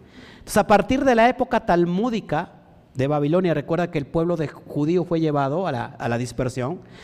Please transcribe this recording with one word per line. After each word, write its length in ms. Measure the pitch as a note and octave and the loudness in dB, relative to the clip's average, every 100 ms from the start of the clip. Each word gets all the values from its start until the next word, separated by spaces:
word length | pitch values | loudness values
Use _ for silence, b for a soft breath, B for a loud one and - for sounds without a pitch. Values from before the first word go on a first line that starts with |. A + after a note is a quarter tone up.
| B B B | B B B
Entonces, 240 | B - G#3+ | B -2 2
a 100 | F#3+ | 4
partir 360 | G#3 G3+ C4 | 4 4 0
de 120 | C4+ A#3 | 2 4
la 120 | A#3 | 4
época 360 | B3 B3+ A3 - | 2 -2 -2 2
talmúdica 840 | F3 F3 F3+ B3 A3 - D3 F#3 - - - _ | 2 2 0 -2 -2 -4 -6 -6 -14 -20 -20 _
de 140 | - C3+ | -4 0
Babilonia, 460 | D3 D3 F3 F#3 | 0 2 2 2
recuerda 360 | D3 B2+ E3 E3+ | 0 -2 -2 -2
que 80 | E3 | -4
el 80 | C3+ | -4
pueblo 300 | E3 E3+ E3+ | -2 -2 -2
de 120 | C#3+ | -6
judío 540 | - - C#3+ D3+ F3+ | -10 -8 -4 0 0
fue 160 | E3 E3 | 0 0
llevado 460 | D#3+ D3 C3+ D#3 F#3 | 0 0 0 -2 -2
a 60 | |
la, 140 | B2 A#2 | -4 -6
a 240 | - C3 | -8 -4
la 80 | A#2 | -4
dispersión. 640 | B2 - B2 B2+ B2+ F3+ - B | -4 -4 -4 -4 -6 -6 -14 B